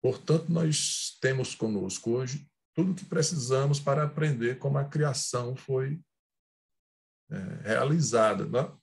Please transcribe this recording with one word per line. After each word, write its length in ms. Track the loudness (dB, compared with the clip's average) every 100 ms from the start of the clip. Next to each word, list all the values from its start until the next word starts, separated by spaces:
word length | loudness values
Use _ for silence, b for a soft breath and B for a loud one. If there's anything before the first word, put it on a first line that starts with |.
Portanto, 480 | 0 -2 2 2 2
nós 680 | 2 2 2 -2 -4 -6 -2
temos 320 | 0 0 -4
conosco 580 | -4 -2 -2 -4 -4 -2
hoje 380 | -2 -2 -8 -12 _ _
tudo 200 | -2 0
o 20 | 0
que 100 | -4
precisamos 760 | 0 0 -2 0 2 4 0
para 240 | 2 0
aprender 540 | 0 0 0 2 0 0
como 200 | 0 0
a 80 | 0
criação 720 | 0 0 0 -2 -4 -4 -8
foi, 460 | -2 -2 -2 -6 -10 _ _ _ _ _ _ _ _ _ _ _ _
é, 80 | -8 -8 -8 -2
realizada, 800 | 0 2 2 4 4 4 2 0
né? 280 | 0 -2 -8